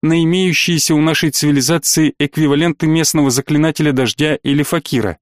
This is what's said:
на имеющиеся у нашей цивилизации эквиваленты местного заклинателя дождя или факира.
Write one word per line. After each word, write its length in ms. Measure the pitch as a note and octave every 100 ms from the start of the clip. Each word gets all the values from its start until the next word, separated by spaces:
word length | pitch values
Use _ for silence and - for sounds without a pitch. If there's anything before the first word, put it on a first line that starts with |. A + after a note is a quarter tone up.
на 200 | D3+ E3
имеющиеся 720 | D#3+ F3+ F#3 E3 - E3 - D#3
у 40 |
нашей 300 | D#3 D#3 D#3+
цивилизации 840 | - D3 C#3+ B2+ E3 - - D#3 -
эквиваленты 680 | D3 - D3+ C#3+ E3+ D3+ D#3+
местного 420 | D#3+ D#3 D#3+ C#3
заклинателя 640 | B2 - D3+ D#3+ D3+ D3+
дождя 420 | C3 B2+ - D3+
или 300 | D3+ - C#3+
факира. 540 | D3 E3+ - C3 G#2 E2